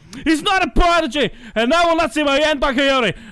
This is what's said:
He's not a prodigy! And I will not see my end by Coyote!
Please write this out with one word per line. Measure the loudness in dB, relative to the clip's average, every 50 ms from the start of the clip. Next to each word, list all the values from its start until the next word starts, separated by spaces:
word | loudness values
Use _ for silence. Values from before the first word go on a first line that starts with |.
| -10 -16 -14 -6 -2
He's | 0 0 0
not | 0 0 0 0
a | 0 0
prodigy! | 2 2 4 4 4 2 0 0 -2 -2 -2 -2 -4 -8 -16 -8 -4
And | -2 0 2 2
I | 2 2
will | 2 2
not | 2 0 -2 -2
see | -2
my | 0 0 2 2
end | 2 0 0 0
by | -2 -2 0
Coyote! | 0 0 2 2 0 0 -2 -4 -6 -10 -8